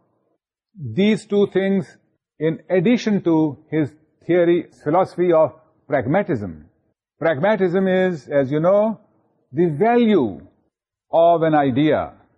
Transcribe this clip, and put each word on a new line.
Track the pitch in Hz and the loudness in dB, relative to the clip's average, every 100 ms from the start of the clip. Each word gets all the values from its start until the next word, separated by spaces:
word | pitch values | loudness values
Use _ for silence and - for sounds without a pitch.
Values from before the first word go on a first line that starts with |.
| _ _ _ _ _ _ _ 202 127 113 | _ _ _ _ _ _ _ -16 -8 0
these | 202 214 - | 0 0 -2
two | 202 196 | -2 0
things | 180 196 196 - - _ _ _ - | -2 -2 -2 -4 -14 _ _ _ -6
in | 156 160 - | -6 -4 -4
addition | 180 175 247 220 196 | -2 0 0 0 -2
to | 175 160 156 - - | 0 0 0 -4 -8
his | 156 139 - _ _ - | -4 -4 -8 _ _ -2
theory, | 180 170 175 - _ | 0 2 0 -2 _
philosophy | 147 170 185 - 180 | -2 0 0 -2 2
of | 160 147 - _ _ - | 2 2 -2 _ _ -6
pragmatism. | 139 117 180 202 131 98 78 73 _ _ _ _ - | -4 -2 -2 -2 -6 -8 -14 -20 _ _ _ _ -4
Pragmatism | 156 139 196 220 185 185 190 | -4 0 0 0 0 0 0
is, | 185 185 170 - | 0 0 -4 -4
as | 143 131 | -2 0
you | 151 | 0
know, | 170 202 220 214 _ _ _ _ _ | 2 2 0 -4 _ _ _ _ _
the | 131 175 | -2 -2
value | 143 220 240 226 196 117 85 - _ _ _ _ _ _ | 0 0 2 2 2 0 -6 -20 _ _ _ _ _ _
of | 160 170 165 | 2 4 4
an | 160 | 2
idea. | 151 139 123 151 113 76 - _ | 2 0 0 0 0 -4 -12 _